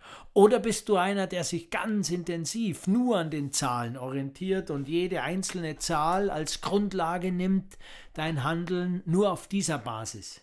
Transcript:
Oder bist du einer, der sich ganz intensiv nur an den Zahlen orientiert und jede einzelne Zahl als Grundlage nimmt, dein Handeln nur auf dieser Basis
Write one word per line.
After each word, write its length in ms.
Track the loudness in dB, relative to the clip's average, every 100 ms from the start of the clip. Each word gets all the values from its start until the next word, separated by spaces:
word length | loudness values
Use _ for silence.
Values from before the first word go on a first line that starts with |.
| -20 -20 0
Oder 260 | 8 8 8
bist 300 | 2 -2 2
du 60 | 2
einer, 320 | 2 0 -2
der 160 | -2
sich 260 | -4 -4 -4
ganz 400 | -4 -2 0 0
intensiv 800 | -2 -2 -4 -4 -2 -2 -2 2
nur 300 | 2 4 2
an 120 | 0
den 220 | -2 -4
Zahlen 440 | -2 0 0 -2 -6
orientiert 760 | -6 -4 -6 -6 -2 -2 -2
und 160 | -4 -2
jede 340 | 0 0 -2
einzelne 560 | -2 -2 -4 -4 -6 -4
Zahl 540 | -2 2 2 2 0
als 300 | -2 -4 -4
Grundlage 680 | 0 0 0 0 -2 -2 -2
nimmt, 460 | 0 2 2 0 -10 -18 -20 -12
dein 300 | -4 -2 0
Handeln 600 | 0 0 0 -2 0 -2 2
nur 260 | 4 4
auf 160 | 2 -2
dieser 300 | -2 0 -2
Basis 640 | -4 -6 -8 -10 -14 -18